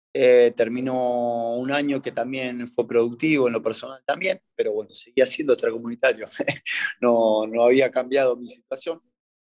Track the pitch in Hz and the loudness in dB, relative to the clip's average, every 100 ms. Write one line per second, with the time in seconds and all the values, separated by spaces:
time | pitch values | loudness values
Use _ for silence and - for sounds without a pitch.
0 | _ 135 127 123 120 117 113 123 131 127 | _ 2 6 6 6 4 -2 -2 -4 -2
1 | 123 123 120 120 117 120 127 143 143 135 | 0 0 -2 -2 -4 -4 -2 -2 0 -2
2 | 131 117 120 135 127 123 120 - 113 117 | -4 -6 -4 -6 -6 -8 -6 -6 0 0
3 | 117 120 156 151 123 117 113 110 123 135 | 0 0 0 2 2 0 -4 -6 -10 -8
4 | - 147 190 190 _ - 110 107 104 - | -6 -4 -4 -6 _ -4 -2 -4 -6 -14
5 | - 131 127 - 151 117 117 113 117 117 | -4 0 0 0 0 0 0 -4 -8 -2
6 | 131 110 104 - - 135 - - - - | -2 -2 -6 -8 -6 -6 -6 -6 -6 -2
7 | 123 117 113 107 110 113 120 131 127 127 | 2 4 4 2 0 2 4 4 2 0
8 | 123 139 131 120 120 - - 135 - - | -2 0 0 -2 -8 -18 -14 -10 -10 -10
9 | _ _ _ _ | _ _ _ _